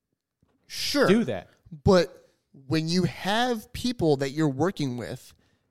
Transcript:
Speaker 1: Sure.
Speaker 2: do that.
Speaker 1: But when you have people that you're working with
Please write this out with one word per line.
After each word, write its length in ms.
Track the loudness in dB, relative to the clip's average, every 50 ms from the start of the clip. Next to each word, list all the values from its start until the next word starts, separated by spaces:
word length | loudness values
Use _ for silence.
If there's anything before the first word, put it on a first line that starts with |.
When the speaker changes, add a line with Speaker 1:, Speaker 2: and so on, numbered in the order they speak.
| _ _ _ _ _ _ _ _ _ _ _ _ _ -16
Speaker 1:
Sure. 400 | -10 -8 -6 -2 0 2 4 4
Speaker 2:
do 160 | 4 4 2
that. 240 | 0 -4 -8 -8 -14 _ _ _ -20 -12 -2 4
Speaker 1:
But 460 | 4 6 6 4 2 -4 -18 _ _ _ _ _ _ _ -18 -8 -2
when 200 | -2 -2 0 0
you 160 | 0 0 0
have 680 | 0 -2 -4 -4 -2 0 0 0 0 -2 -4 -6 -14 -12
people 460 | -6 -4 -4 -4 0 0 2 2 2
that 120 | 0 -4
you're 180 | -2 0 0 0
working 500 | 0 0 -2 -2 -2 -2 -4 -6 -4 -6
with 340 | -8 -10 -10 -12 -14 -20 -20 _ _ _ _ _ _ _